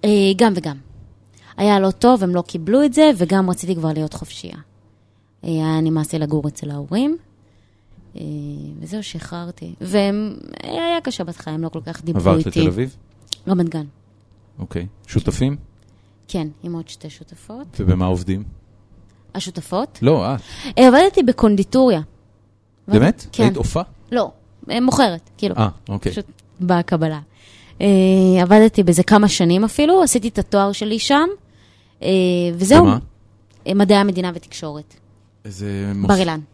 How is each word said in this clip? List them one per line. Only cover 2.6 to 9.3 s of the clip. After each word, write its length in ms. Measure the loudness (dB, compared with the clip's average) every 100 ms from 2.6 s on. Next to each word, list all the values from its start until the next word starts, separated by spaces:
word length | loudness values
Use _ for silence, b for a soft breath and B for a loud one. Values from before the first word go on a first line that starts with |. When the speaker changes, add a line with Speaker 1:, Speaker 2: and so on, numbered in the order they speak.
| 0 2
Speaker 1:
את 100 | 2
זה, 160 | 4 4 4
וגם 340 | 0 0 0
רציתי 240 | -4 -4
כבר 180 | -4 -2
להיות 220 | -4 -6
חופשייה. 420 | -8 -16 -16 -18 -18 -20 _ _ _ _ _ _ _
אה, 60 | -6
היה 300 | -4 -2 0
נמאס 320 | 0 -2 -4
לי 60 | -4
לגור 300 | -2 -2 -4
אצל 220 | -8 -12
ההורים. 460 | -12 -6 -4 -2 -4 _ _ _ _ _ _ _ -20 -20 -16
אה, 40 | -12 -12 -12 -14 -16 -16
וזהו, 220 | -14 -12
שחררתי. 720 | -12 -14 -14